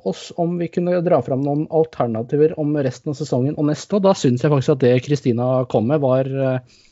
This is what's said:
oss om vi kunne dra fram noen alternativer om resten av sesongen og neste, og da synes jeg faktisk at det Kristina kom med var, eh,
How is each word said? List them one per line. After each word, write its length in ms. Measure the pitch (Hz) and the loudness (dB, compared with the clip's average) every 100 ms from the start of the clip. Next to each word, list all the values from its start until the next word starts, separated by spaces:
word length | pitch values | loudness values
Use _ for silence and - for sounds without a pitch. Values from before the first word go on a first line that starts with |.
| 190 | -8
oss 260 | 180 - - | -8 -8 -4
om 200 | 170 175 | -2 -2
vi 80 | 170 | -4
kunne 320 | - 175 180 | -2 -2 0
dra 180 | 170 151 143 | 2 2 2
fram 160 | 131 | -2
noen 240 | 143 147 156 | -2 -2 0
alternativer 840 | 160 160 - 123 113 117 147 156 156 | 0 0 0 -2 -2 -2 2 2 2
om 160 | 147 147 | -2 -2
resten 320 | 135 - 156 | -2 -4 -8
av 80 | 139 | -8
sesongen 400 | 151 127 135 156 | -4 -2 -2 0
og 80 | 147 | -2
neste, 320 | 151 - 202 | -2 -2 0
og 60 | |
da 100 | 190 | 2
synes 300 | 190 139 123 | 2 2 2
jeg 80 | 151 | 2
faktisk 240 | 143 131 139 | 2 2 2
at 80 | 123 | 4
det 180 | 127 | 2
Kristina 600 | 131 143 127 117 127 131 127 | 2 -2 0 0 0 0 0
kom 200 | 113 110 | 0 0
med 140 | 156 | 0
var, 240 | 135 131 135 | 2 0 0
eh, 320 | 135 131 127 123 _ _ | -2 -2 -4 -8 _ _